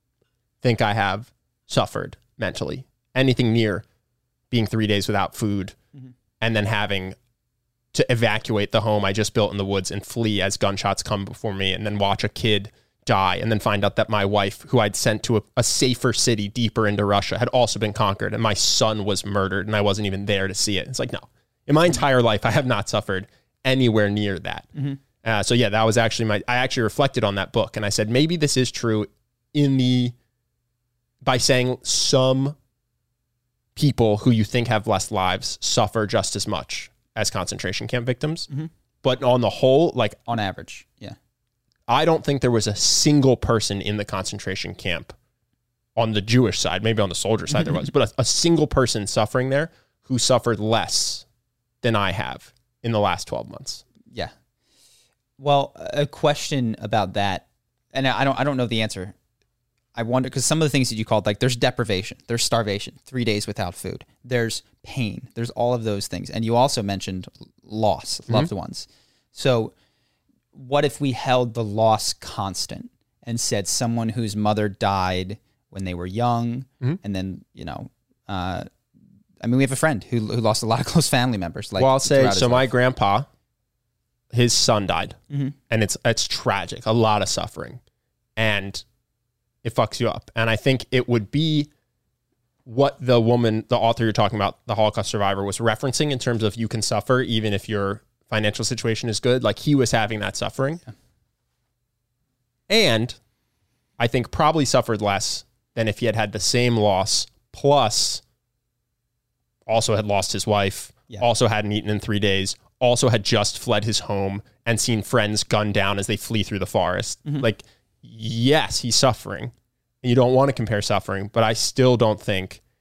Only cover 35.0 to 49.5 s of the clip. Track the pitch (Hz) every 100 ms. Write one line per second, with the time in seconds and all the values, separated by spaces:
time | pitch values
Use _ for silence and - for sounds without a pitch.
35 | - 104 92 92 - - - - 101 113
36 | 107 117 - 104 107 90 - - - _
37 | _ 110 107 101 87 98 92 - 113 123
38 | 120 123 151 165 - 139 160 - _ _
39 | 131 127 127 123 110 - 131 135 170 120
40 | 107 - - 117 98 - - - - _
41 | 104 - _ _ _ _ _ _ - 127
42 | 165 160 - 139 123 117 107 107 - -
43 | 156 147 131 120 - 113 - 101 104 104
44 | 101 98 95 101 - 95 92 92 101 85
45 | - - _ _ _ _ _ _ _ -
46 | 113 107 101 123 113 - 82 92 110 110
47 | 98 - 98 113 82 107 85 143 - 143
48 | 113 - 117 - 170 165 151 143 127 110
49 | 101 - 107 127 131